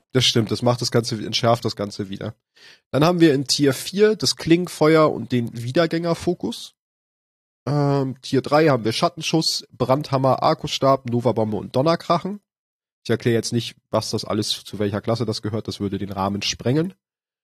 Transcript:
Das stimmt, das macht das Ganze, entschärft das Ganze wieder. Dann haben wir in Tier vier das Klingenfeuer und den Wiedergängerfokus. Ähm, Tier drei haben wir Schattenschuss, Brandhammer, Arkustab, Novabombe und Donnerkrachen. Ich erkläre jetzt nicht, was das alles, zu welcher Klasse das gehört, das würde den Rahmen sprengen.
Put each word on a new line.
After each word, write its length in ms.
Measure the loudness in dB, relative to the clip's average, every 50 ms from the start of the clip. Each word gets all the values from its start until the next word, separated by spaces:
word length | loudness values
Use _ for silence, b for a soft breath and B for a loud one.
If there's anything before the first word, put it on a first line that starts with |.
| _ _ 0
Das 120 | 0 2
stimmt, 240 | 2 2 2 0 0
das 140 | -2 -2 0
macht 180 | 0 0 0
das 80 | -2 -2
Ganze, 340 | 0 0 0 -2 -4 -6 -6
entschärft 400 | -6 -4 0 2 2 2 2 0
das 120 | -6 -6
Ganze 340 | -6 -8 -8 -6 -8 -10 -8
wieder. 240 | -8 -8 -8 -10 -10 _ _ _ B B B B B B B _
Dann 140 | 0 2 2
haben 160 | 4 4 6
wir 160 | 6 6 6
in 100 | 4 0
Tier 280 | -2 0 2 2 2 2
vier 420 | 0 -4 -4 0 2 4 4 2
das 200 | 2 -2 -4 -4
Klingenfeuer 760 | -2 2 2 4 4 2 -2 -2 2 4 6 6 6 6 4
und 200 | 2 -2 -6 -2
den 300 | -2 -2 -2 -2 -6 -6
Wiedergängerfokus. 1120 | -2 0 2 2 2 2 0 -2 -2 -2 -4 -2 -2 -4 -4 -2 -4 -8 -8 -8 -12 -18 _ _ _ _ _ _ _ _ _ _ _ _ _ _ _ _ _ _ -6
Ähm, 520 | -2 0 2 2 2 2 0 0 -2 -6 -10 -6
Tier 180 | 0 0 0
drei 280 | 2 4 4 4 6 4
haben 140 | 4 2 0
wir 100 | -2 -2
Schattenschuss, 720 | 0 0 -2 -2 -4 -6 -2 0 0 0 0 -4 -6 -8 -10
Brandhammer, 720 | _ -4 0 0 0 0 0 -2 -2 2 2 2 2 2
Arkustab, 680 | 2 0 0 0 -4 -8 -4 0 2 2 2 2 0
Novabombe 500 | -2 -2 0 0 0 0 0 0 -2 -2
und 180 | -6 -6 -4 -2
Donnerkrachen. 640 | 0 2 2 0 0 0 0 -2 0 -2 -6 -10 -12 _ _ _ _ _ _ _ _ _ _ _ _ -4
Ich 60 | -2
erkläre 240 | -2 0 0 0 0
jetzt 180 | 0 0 -2
nicht, 260 | -2 -4 -4 -4 -10 _ _ _
was 220 | -2 -2 -2 -2
das 140 | -6 -6 -4
alles, 380 | -4 -2 -2 -2 -2 -4 -8 -8
zu 140 | -12 -6
welcher 240 | -4 -4 -2 -2 -4
Klasse 240 | -2 -2 -2 -2 -2
das 160 | -4 -6 -6
gehört, 260 | -6 -6 -6 -6 -8
das 120 | -8 -8 -6
würde 180 | -6 -4 -4
den 140 | -6 -6 -6
Rahmen 320 | -4 -2 -2 -2 -2 -2 -4
sprengen. 500 | -4 -4 -2 -2 0 0 0 -2 -4 -6 _ _ _ _ _ _ _ _ _